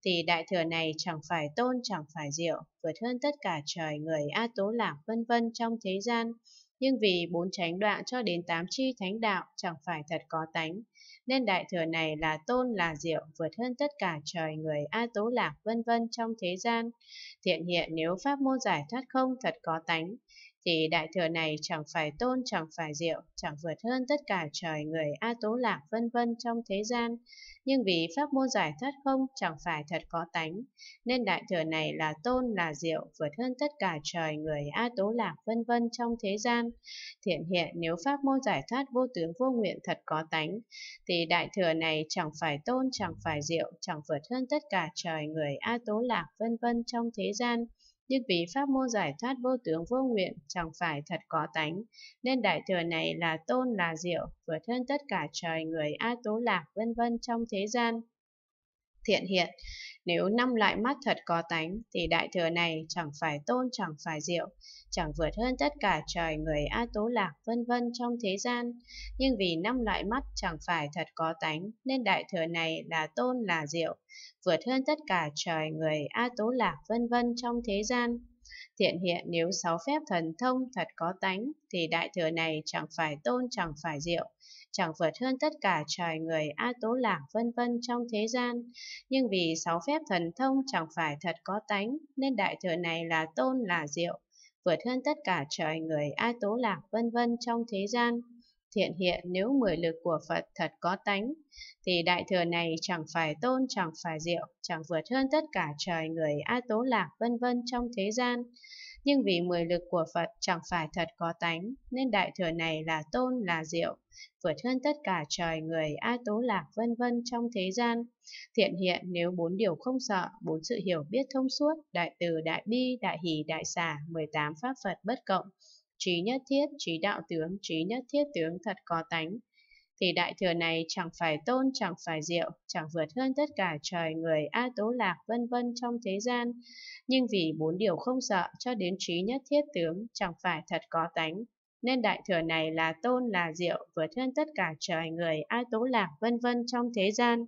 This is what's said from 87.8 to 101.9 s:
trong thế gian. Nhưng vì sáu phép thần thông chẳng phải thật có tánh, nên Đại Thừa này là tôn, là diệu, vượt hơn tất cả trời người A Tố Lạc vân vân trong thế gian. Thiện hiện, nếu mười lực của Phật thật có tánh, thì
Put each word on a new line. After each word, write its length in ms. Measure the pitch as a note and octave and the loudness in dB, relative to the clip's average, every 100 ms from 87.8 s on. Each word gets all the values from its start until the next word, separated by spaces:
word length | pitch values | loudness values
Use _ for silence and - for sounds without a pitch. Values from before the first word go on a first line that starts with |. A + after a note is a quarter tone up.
trong 200 | A#3+ A#3+ A#3+ | -2 -2 0
thế 140 | G#3+ A3 | 0 0
gian. 440 | B3 B3 A#3+ A#3+ - - - - | 0 0 -2 -8 -14 -14 -14 0
Nhưng 200 | C4 B3 | 2 4
vì 240 | F#3+ E3 D#3+ - | 4 2 2 0
sáu 140 | E3+ F3 | 0 2
phép 140 | D4+ D#4 | -2 2
thần 220 | F#3 E3+ E3+ | 0 0 0
thông 180 | C4+ C4+ C4+ | 2 2 2
chẳng 140 | F#3 D#3+ E3 | -2 -2 -2
phải 200 | D#3+ D3 | -2 0
thật 140 | F3+ E3 | -4 -4
có 160 | - G3 - | -4 -4 -2
tánh, 300 | G3+ G#3 C#4+ - - | -2 -2 -4 -6 -2
nên 200 | C4+ A#3+ | 0 2
Đại 220 | F#3 D#3 | 0 0
Thừa 120 | F#3 E3 | -2 0
này 300 | F3 E3 E3 | 0 -2 0
là 200 | E3 D#3+ - | 0 0 0
tôn, 280 | C4 C4 A3 | 2 2 2
là 200 | F3 D3+ | 0 0
diệu, 320 | C#3+ E3+ - _ _ - _ - | -2 -2 -4 _ _ -20 _ 2
vượt 140 | E3+ A#3 | 2 2
hơn 160 | B3+ C4 | -2 0
tất 120 | D4+ | -2
cả 220 | D4 F3+ C#3+ | 0 0 0
trời 300 | - E3 D#3+ | -2 -2 0
người 300 | D#3+ D#3 D3 - | 0 0 0 0
A 180 | A3 A#3+ | 0 0
Tố 140 | G3+ A3+ | -2 0
Lạc 260 | A#3+ F3 - | 0 -2 -4
vân 180 | A3 A#3 | -2 0
vân 260 | A#3 A#3+ A#3+ | 2 0 0
trong 240 | A#3+ A#3 A#3 | -2 -2 0
thế 140 | G3 G3+ | -2 -2
gian. 340 | A#3+ A#3+ A#3 A#3+ - - _ _ - | 2 2 0 -6 -20 -20 _ _ 0
Thiện 180 | F#3 E3+ | 0 2
hiện, 200 | F#3 F3 F3 | 2 2 0
nếu 280 | F3+ G#3 C#4 | 0 4 4
mười 180 | A3+ D#3+ | 4 2
lực 180 | E3+ E3 | 0 0
của 160 | F3 D#3 - | 0 0 0
Phật 160 | E3+ - - | -2 -2 -4
thật 160 | D#3+ - | -4 -2
có 180 | E3+ F#3+ - | -2 0 0
tánh, 280 | G3 A3+ D#4 - - - - | 0 0 -6 -12 -20 -20 -10
thì 180 | - | 0